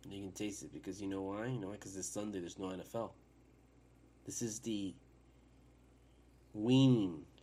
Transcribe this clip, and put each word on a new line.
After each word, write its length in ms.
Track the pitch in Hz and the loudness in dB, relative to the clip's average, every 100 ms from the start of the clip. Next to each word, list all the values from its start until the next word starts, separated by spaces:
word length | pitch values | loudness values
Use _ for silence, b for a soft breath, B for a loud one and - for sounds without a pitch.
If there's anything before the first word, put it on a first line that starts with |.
And 100 | 98 | -14
you 100 | 98 | -10
can 80 | 98 | -8
taste 320 | 90 104 95 | -4 -6 -6
it, 100 | - | -10
because 280 | - 98 92 | -10 -8 -6
you 60 | 98 | -4
know 140 | 95 | -2
why? 240 | 95 101 120 | -2 -4 -2
You 140 | 123 | -2
know 80 | 95 | -4
why? 100 | 104 | -8
'Cause 160 | 95 | -10
this 140 | 95 90 | -8 -6
Sunday 320 | 104 107 98 | -4 -4 -4
there's 180 | 85 - | -6 -6
no 120 | 95 | -6
N 100 | 92 | -6
F 160 | - 113 | -6 -6
L. 180 | 110 - - - - - - - - - - - - | -6 -8 -20 -20 -20 -20 -20 -20 -20 -20 -20 -18 -10
This 160 | - | -4
is 180 | 117 107 | -4 -4
the 340 | 113 104 95 87 - - - - - - - - - - - - - - - | -4 -2 -4 -6 -16 -20 -20 -20 -20 -20 -20 -20 -20 -20 -20 -20 -20 -20 -12
weaning 720 | 107 113 131 135 120 95 78 - - | 0 6 8 10 8 6 -2 -12 -20